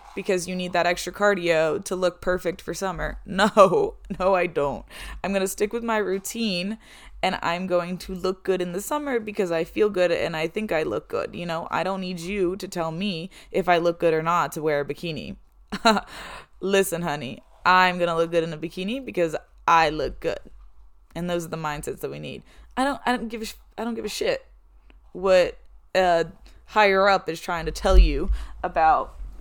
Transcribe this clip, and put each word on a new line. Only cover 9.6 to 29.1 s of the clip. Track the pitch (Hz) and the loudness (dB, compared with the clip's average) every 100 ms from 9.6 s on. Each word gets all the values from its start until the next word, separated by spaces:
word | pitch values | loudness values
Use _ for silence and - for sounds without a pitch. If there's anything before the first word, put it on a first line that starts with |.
feel | 165 - 214 | -2 0 0
good | 190 175 | 2 2
and | 165 165 | 2 -2
I | 160 160 | -4 -4
think | 208 214 | -4 -2
I | 160 | -2
look | 160 104 - | -2 -4 -4
good. | - - | -6 -6
You | - | -6
know, | 175 165 - | -6 -6 -4
I | - | -2
don't | 175 190 | -2 -4
need | 185 180 | -6 -6
you | 170 202 175 196 | -6 -2 -2 -2
to | 190 | -8
tell | 180 160 | -4 -4
me | 160 208 165 175 - - | -4 -4 -6 -8 -16 -6
if | - 180 | 0 4
I | 175 | 4
look | 175 170 | 4 2
good | 170 | 2
or | 160 | 2
not | 160 175 147 | 2 2 0
to | 165 | -2
wear | 156 147 | 0 0
a | 143 | -2
bikini. | 147 175 151 73 196 - _ - 196 | -6 -8 -8 -10 -14 -18 _ -12 0
<laughs> | 233 202 - - - - - - | 4 2 0 -12 -14 -16 -18 -8
Listen, | 190 196 190 165 | 0 2 2 -2
honey, | 170 147 120 - - - 180 | -4 -6 -8 -14 -18 -4 4
I'm | 185 185 180 | 6 4 2
gonna | 170 165 | 0 2
look | 165 | 2
good | 170 | 2
in | 165 | 0
a | 156 | -4
bikini | 165 - 185 262 | -10 -6 -6 -6
because | 254 190 170 156 - - - | -6 -2 0 -2 -10 -6 4
I | 165 160 | 4 4
look | 156 131 - | 0 -4 -4
good. | - - - - - - - - _ | -6 -6 -10 -20 -20 -20 -20 -20 _
And | 170 175 | -8 -4
those | 175 | -4
are | 160 | -4
the | 160 | -6
mindsets | 156 147 151 135 | -6 -6 -8 -8
that | 139 | -8
we | 143 | -10
need. | 147 - - - - - | -12 -14 -18 -20 -10 -2
I | |
don't, | 269 269 | -2 -2
I | - 240 | -2 -2
don't | 220 | -4
give | 226 | -8
a | 214 | -10
sh-, | - - - | -12 -16 -8
I | |
don't | 226 | -6
give | 226 208 | -6 -6
a | |
shit | - 220 - - - _ - - - - | -4 -2 -2 -6 -20 _ -20 -20 -20 -18
what, | 180 190 185 165 - - - - | -2 4 6 4 -2 -18 -20 -4
uh, | 185 180 170 165 - - - - | 2 4 4 0 -6 -20 -20 -4
higher | 220 208 190 202 | 4 4 6 6
up | 190 - | 4 0
is | 165 | -8
trying | - 175 160 | -6 -6 -4
to | |
tell | - 202 190 | -2 6 10
you | 165 139 196 - - - | 8 6 -2 -4 -6 -8
about | 180 175 160 135 131 | -4 2 4 4 0